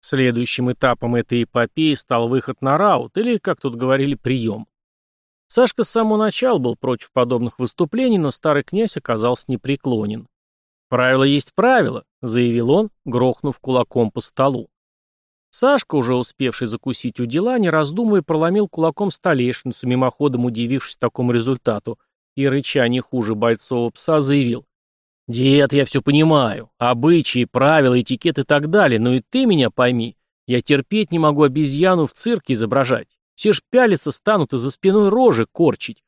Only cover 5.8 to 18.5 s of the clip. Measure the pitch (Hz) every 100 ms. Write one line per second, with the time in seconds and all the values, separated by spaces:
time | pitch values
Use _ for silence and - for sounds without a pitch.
5.8 | 226 226 220 214 214 - 254 214 123 117
6.8 | 127 123 - - 123 123 117 - 123 -
7.8 | 170 226 262 214 151 - 160 143 - 190
8.8 | 226 - - 113 117 123 - 127 - 139
9.8 | - 120 104 110 - _ _ _ _ _
10.8 | _ 123 127 131 135 143 - - 233 262
11.8 | 143 - - _ 123 113 123 117 117 160
12.8 | 214 _ - 120 127 120 147 127 - 127
13.8 | 120 - 110 - - - 135 127 107 _
14.8 | _ _ _ _ _ _ _ - 254 277
15.8 | - 151 120 123 123 - 131 - 123 113
16.8 | - 123 123 - 120 135 214 254 190 160
17.8 | 147 170 233 202 165 156 160